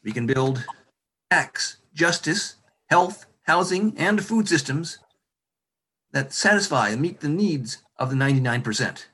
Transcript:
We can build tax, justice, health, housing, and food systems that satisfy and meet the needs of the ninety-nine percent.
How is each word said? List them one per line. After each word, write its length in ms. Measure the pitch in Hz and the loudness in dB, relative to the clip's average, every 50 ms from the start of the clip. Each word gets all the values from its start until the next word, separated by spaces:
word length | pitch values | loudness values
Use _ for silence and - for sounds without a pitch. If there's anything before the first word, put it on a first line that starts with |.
We 80 | _ 107 | _ -6
can 160 | 110 120 120 | -4 -4 0
build 400 | 117 135 131 131 135 135 127 - - - _ _ _ _ _ _ _ _ _ _ _ | 0 2 2 2 0 -2 -4 -6 -10 -14 _ _ _ _ _ _ _ _ _ _ _
tax, 460 | 185 165 143 - _ - - - - _ _ _ | 0 0 0 -2 _ -8 -8 -8 -8 _ _ _
justice, 640 | _ 151 165 170 165 - - 151 165 208 - - - _ _ _ _ _ _ | _ 0 2 2 2 0 -2 -2 -2 -2 -4 -8 -12 _ _ _ _ _ _
health, 400 | _ 156 175 180 180 - - - _ _ _ | _ 4 4 4 2 -2 -12 -18 _ _ _
housing, 520 | _ - 160 175 185 180 190 185 214 214 214 - | _ 0 2 2 2 2 0 0 0 0 0 0
and 260 | 151 190 214 208 196 | 0 2 2 0 0
food 240 | - 220 226 208 202 | 0 0 0 2 2
systems 500 | 170 147 - - 135 156 170 160 - - _ _ _ _ _ _ _ _ _ _ _ _ _ _ _ _ _ _ _ _ _ _ | 0 0 0 0 -4 -4 -4 -6 -12 -16 _ _ _ _ _ _ _ _ _ _ _ _ _ _ _ _ _ _ _ _ _ _
that 200 | - 139 135 139 | -4 -4 -4 -4
satisfy 560 | - - - 196 208 202 196 - 156 131 110 104 | -6 0 4 4 4 4 2 0 0 0 2 2
and 140 | 107 120 | 0 0
meet 180 | 147 175 - - | -2 -4 -4 -4
the 80 | 156 147 | -4 -2
needs 540 | 151 180 208 196 160 139 120 110 - - _ _ _ - | 0 0 0 0 0 -2 -6 -8 -12 -14 _ _ _ -6
of 120 | 127 127 | -4 -2
the 60 | 135 | 0
ninety-nine 460 | 135 135 139 139 135 127 123 120 120 | 0 2 2 2 2 2 2 0 -2
percent. 460 | 113 113 107 - 120 95 - - - _ | -2 -2 -2 -2 -2 -4 -4 -10 -20 _